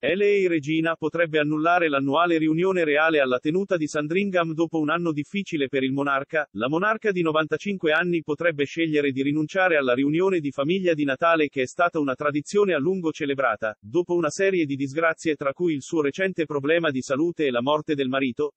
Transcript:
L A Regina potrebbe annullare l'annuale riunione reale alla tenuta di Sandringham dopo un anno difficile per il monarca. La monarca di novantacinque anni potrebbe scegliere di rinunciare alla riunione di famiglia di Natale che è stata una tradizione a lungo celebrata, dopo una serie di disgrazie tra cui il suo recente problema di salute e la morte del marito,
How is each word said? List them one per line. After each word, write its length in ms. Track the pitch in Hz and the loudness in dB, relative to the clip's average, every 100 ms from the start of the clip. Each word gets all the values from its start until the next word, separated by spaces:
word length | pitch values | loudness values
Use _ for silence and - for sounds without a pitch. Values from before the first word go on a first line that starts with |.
| 131 | 0
L 140 | 180 | 2
A 260 | 202 202 185 | 2 4 2
Regina 480 | 165 139 160 160 160 | 0 0 -2 0 -2
potrebbe 440 | 156 165 170 151 | -4 0 0 2
annullare 500 | 151 156 160 175 170 | 0 0 2 2 2
l'annuale 480 | 139 139 143 175 165 | 0 0 2 4 2
riunione 460 | 156 160 185 185 | 2 2 2 2
reale 360 | 165 147 160 156 | 2 2 4 2
alla 200 | 131 127 | 2 0
tenuta 360 | 151 170 202 180 | 0 -2 0 -2
di 120 | 151 | -2
Sandringham 640 | 156 151 175 202 180 165 | -4 -2 -2 0 0 0
dopo 240 | 156 165 165 | 0 -2 0
un 120 | 151 | 0
anno 200 | 165 170 | 0 -2
difficile 560 | 147 147 202 196 160 135 | -4 -4 -6 -6 -4 -2
per 140 | 139 | 0
il 120 | 131 | 0
monarca. 540 | 135 143 135 139 160 147 | -2 0 -2 -2 -4 -4
La 180 | 98 117 | -4 -2
monarca 420 | 156 202 220 214 | 0 0 0 0
di 120 | 180 | 0
novantacinque 680 | 165 156 156 156 202 196 160 | 0 0 0 -2 -4 -2 2
anni 300 | 156 180 170 | 2 2 -2
potrebbe 440 | 156 147 170 147 143 | -2 -2 -2 0 -4
scegliere 440 | - 165 151 143 | -2 0 2 0
di 140 | 131 | 0
rinunciare 540 | 135 147 156 190 185 160 | 0 0 -2 0 2 2
alla 180 | 131 123 | 2 2
riunione 460 | 139 156 190 185 | 2 2 2 0
di 100 | 143 | -2
famiglia 420 | 135 139 190 180 | -4 -2 0 0
di 120 | 160 143 | 0 0
Natale 420 | 131 165 165 151 | 0 2 2 0
che 160 | - | 0
è 20 | 127 | -4
stata 320 | - 175 170 | 0 0 0
una 160 | 143 | -2
tradizione 600 | 127 147 143 143 202 202 | -2 -2 -2 -2 0 2
a 40 | 160 | 2
lungo 340 | 143 190 160 | 0 -2 -4
celebrata, 640 | 151 147 139 131 107 110 104 | -4 -4 0 0 -2 -4 -8
dopo 340 | 101 139 175 | -4 -2 0
una 160 | 175 160 | 0 -2
serie 360 | - 196 190 156 | 0 0 2 0
di 100 | 139 | -2
disgrazie 580 | 139 139 165 160 160 | -4 -2 -2 -2 -2
tra 200 | 147 139 | -2 -4
cui 200 | 135 175 | -2 -2
il 80 | 151 | -2
suo 200 | - 165 | -4 0
recente 440 | 143 139 190 180 156 | 0 0 -4 -2 -4
problema 460 | 147 139 170 165 | -2 0 2 2
di 100 | 131 | -2
salute 460 | - 135 170 170 147 | -2 -2 -2 0 0
e 20 | |
la 140 | 120 | 0
morte 320 | 127 151 151 147 | 0 0 0 -2
del 120 | 135 | 0
marito, 440 | 135 135 117 147 | 0 -2 -2 -6